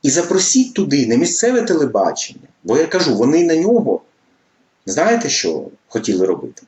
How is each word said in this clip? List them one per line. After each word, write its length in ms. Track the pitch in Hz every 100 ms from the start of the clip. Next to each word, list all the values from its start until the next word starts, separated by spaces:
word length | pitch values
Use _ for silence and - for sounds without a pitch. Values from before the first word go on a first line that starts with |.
І 80 | 143
запросіть 640 | 165 175 190 - 262 254
туди 340 | - 160 139 117
не 100 | 120
місцеве 440 | 170 - 233 254
телебачення, 840 | 233 165 135 107 92 - - - - _
бо 140 | 87 123
я 80 | 165
кажу, 300 | 185 151 104
вони 280 | 120 160
на 120 | 170 160
нього, 460 | 190 233 117 92 _ _ _ _ _ _ _ _ -
знаєте, 440 | 113 190 233 143
що 380 | - 92 78 - - _
хотіли 380 | 87 82 95 92
робити? 380 | 85 65 -